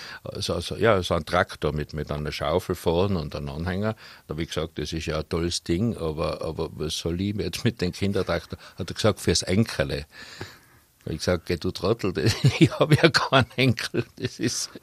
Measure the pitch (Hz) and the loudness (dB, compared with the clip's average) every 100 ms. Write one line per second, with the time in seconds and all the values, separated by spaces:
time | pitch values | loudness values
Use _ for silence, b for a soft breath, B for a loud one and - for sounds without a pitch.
0 | B B - - - 87 92 78 110 98 | B B -12 -6 -4 -4 -4 2 4 6
1 | 87 85 78 87 98 - 78 73 73 76 | 4 0 2 2 0 0 -2 -2 -4 -6
2 | 73 73 73 - 73 87 - 87 87 82 | -4 -4 -4 -4 0 0 0 -2 2 4
3 | 101 92 76 76 71 71 87 92 107 113 | 4 0 -4 -6 -8 -6 -4 -2 -2 -4
4 | B B B 76 82 - 80 - 76 82 | B B B -6 -4 -4 -4 -4 -6 -4
5 | 82 78 76 82 87 - - 85 117 90 | -4 -4 -2 -2 -2 -2 -2 0 0 -2
6 | 82 76 78 - - 80 80 - 78 - | -4 -2 -4 -4 -6 -4 -6 -6 -6 -4
7 | 82 87 98 104 87 - 120 - 90 - | -4 -2 -2 -2 -4 -2 -2 0 -2 -2
8 | 98 101 90 85 - - B B 92 - | -2 0 0 -2 -4 -12 B B -8 0
9 | 110 98 - 90 - 95 113 - 71 71 | 2 2 2 0 2 2 2 0 -2 -2
10 | 73 B B B B B B B B _ | -6 B B B B B B B B _
11 | - 80 - 90 - 87 92 - 90 113 | -8 -4 0 0 0 -2 -2 -2 0 0
12 | 98 80 95 - 139 - - - 143 147 | 0 0 2 4 2 6 4 6 4 6
13 | 165 - - 135 123 - 131 110 - 170 | 6 4 4 4 4 2 2 2 -2 -4
14 | - - - - 117 - - - | -4 -4 -8 -2 -2 -2 -6 -10